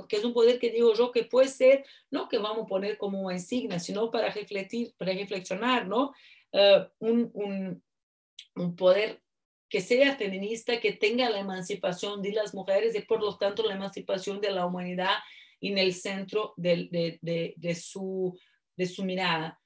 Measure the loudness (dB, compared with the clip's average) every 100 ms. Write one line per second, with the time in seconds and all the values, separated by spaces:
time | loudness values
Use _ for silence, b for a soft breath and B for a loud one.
0 | 0 -2 0 4 6 6 0 4 4 6
1 | 2 0 2 4 4 6 6 6 B B
2 | _ -8 -4 -4 -2 -4 -4 -2 -2 -4
3 | -4 -4 -4 -6 -4 -4 -2 -4 -4 -4
4 | -2 0 -2 -4 -8 -8 -6 -6 -6 -6
5 | -4 -4 -6 -8 -6 -4 0 0 0 -2
6 | -2 B B B _ 6 8 8 4 -4
7 | 0 2 0 -4 -6 -6 -6 -10 _ _
8 | _ _ _ -20 -14 -6 -6 4 6 6
9 | 2 -6 _ _ _ _ -6 -4 2 4
10 | 4 2 -4 -4 -6 -6 -4 -2 -2 0
11 | 0 2 0 0 -4 -6 -6 -4 -4 -4
12 | -6 -6 -4 -2 -4 -6 0 2 2 -2
13 | -2 0 0 -2 -2 0 -4 -4 -8 -8
14 | -6 -4 -4 -4 -2 -2 -2 -2 -4 -2
15 | 0 0 B B B B -2 2 2 0
16 | -4 -6 -4 -4 -4 -2 0 0 0 -4
17 | -4 -4 -4 -4 -4 -6 -6 -6 -8 -8
18 | -6 -4 -4 -6 B B _ -6 -6 -4
19 | -4 -2 0 -2 -4 -10